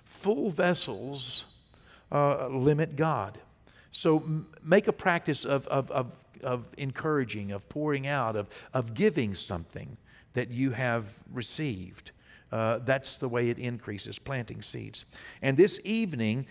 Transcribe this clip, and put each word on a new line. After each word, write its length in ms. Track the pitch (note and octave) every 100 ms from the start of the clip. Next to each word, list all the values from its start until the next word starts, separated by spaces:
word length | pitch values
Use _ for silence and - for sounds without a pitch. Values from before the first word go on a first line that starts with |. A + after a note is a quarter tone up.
Full 460 | - - G3 C4 A3+
vessels, 920 | D#3+ F3+ E3+ - G2 B2+ C#3 - - - - _ - - - -
uh, 380 | D3 C#3+ - C3
limit 460 | C3+ C#3 D3 D#3+
God. 440 | C#3+ D#3+ B2+ G2 - - _ - - -
So 280 | - E3 D#3
m-, 280 | D#3 D#3 - -
make 240 | D#3 G3+ G#3
a 60 |
practice 500 | - F#3 E3+ - C3+
of, 240 | - C#3 -
of, 220 | C#3 -
of, 220 | C3+ B2 - - -
of 260 | C3 B2 - -
encouraging, 720 | C3+ - D#3 D3 A#2 G#2 G2+
of 160 | G2+ -
pouring 380 | D3+ D3+ C#3
out, 300 | C3+ C#3+ A2+
of, 120 | G#2+ G2 - -
of 180 | C3 A#2
giving 400 | G#2+ G#3+ - G#2+
something 640 | F#2 - F2 E2 - - - - - -
that 180 | A#2+ A#2+
you 180 | A#2+ C3+
have 380 | A#2 B2+ A#2 G#2 - -
received. 800 | B2 A2+ - D3+ F#2 F2+ - - - - - -
Uh, 280 | A#2 A2 A#2
that's 360 | B2 C3 -
the 140 | - B2+
way 200 | A#2+ A#2+
it 80 | A#2
increases, 640 | B2 A#2+ - G2+ A2 -
planting 420 | - C3 A#2 A2
seeds. 440 | - A#2+ G#2+ - - - - -
And 140 | C3+
this 240 | C3+ G#3 -
evening, 600 | F#3+ A3+ G3+ B2 A2 B2